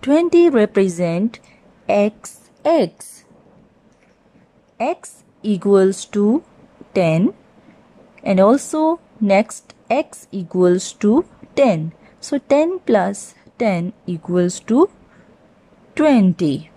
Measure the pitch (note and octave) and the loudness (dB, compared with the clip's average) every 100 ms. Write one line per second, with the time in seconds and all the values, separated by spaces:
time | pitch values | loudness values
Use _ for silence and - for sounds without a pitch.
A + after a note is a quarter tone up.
0 | - D4 E4+ E4+ E4+ C4 G#3+ - G3 E3+ | 2 0 2 4 4 4 0 0 -2 -2
1 | F3 E3+ A3 - _ _ _ _ - G#3 | -4 -2 -4 -6 _ _ _ _ -4 0
2 | G#3 G#3 - - _ _ C#4+ E4 F3+ _ | 0 -4 -20 -20 _ _ -2 0 0 _
3 | - - _ _ _ _ _ _ _ _ | -20 -20 _ _ _ _ _ _ _ _
4 | _ _ _ _ _ _ _ _ B3 - | _ _ _ _ _ _ _ _ -8 -8
5 | - - _ _ G#3+ G3 G3 G3+ F#3+ G3 | -12 -20 _ _ -4 -4 2 2 2 -2
6 | - G#3 G3+ C4+ _ _ _ _ - G3+ | -8 -2 0 -2 _ _ _ _ -8 -2
7 | E3+ D#3+ A#3 - _ _ _ _ _ _ | 0 0 -2 -4 _ _ _ _ _ _
8 | _ _ - F#3+ G3 C4+ - D#4 D#4 E4 | _ _ -4 2 4 2 -2 -2 -2 -2
9 | _ _ G#3 G3 A3 - _ - _ B3 | _ _ 0 0 0 -8 _ -20 _ -4
10 | D#4 - - G3 F3 F3+ F3+ F3+ - - | -4 -12 -14 -12 -8 0 2 2 -4 -4
11 | G#3 B3 F4+ _ - - C4+ E3+ D#3 - | 0 2 0 _ -10 0 0 0 -6 -12
12 | _ _ - C#4+ _ C#4 E4 F#4 - G#3+ | _ _ -8 -8 _ 0 0 -4 -2 0
13 | F#3 G3+ - _ _ _ A3+ F3+ E3+ - | 0 -6 -16 _ _ _ -4 -2 -6 -10
14 | - E3+ - F3+ F3+ - - A#3 F#4+ _ | -12 -10 -4 -2 -2 -4 -2 2 2 _
15 | _ _ _ _ _ _ _ _ _ - | _ _ _ _ _ _ _ _ _ -2
16 | D4+ B3+ F#3 E3+ D#3+ C#3 D#3 | 2 4 2 0 -4 -4 -10